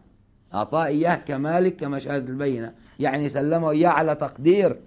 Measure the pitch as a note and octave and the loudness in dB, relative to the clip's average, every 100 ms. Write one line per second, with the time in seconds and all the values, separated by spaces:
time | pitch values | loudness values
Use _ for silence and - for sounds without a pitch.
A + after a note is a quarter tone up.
0 | _ _ _ _ _ G2+ G#2+ D#3 D#3 D3+ | _ _ _ _ _ -6 -2 -2 0 0
1 | E3+ E3 - C3+ D3 F3 F#3 F3+ D3 C#3 | 0 0 -4 -4 0 2 2 0 -6 -6
2 | C3+ C#3+ B2+ C3 C#3+ A#2+ A#2 - - - | -4 -6 -6 -4 -2 -2 -6 -14 -20 -4
3 | C#3+ C#3 D3 C#3 D3 E3 D#3+ D3+ F3 D3+ | -2 -2 -2 -2 0 0 2 2 4 4
4 | D#3+ D3+ C#3 - D3+ G3 F3+ - | 2 0 -4 2 4 6 4 0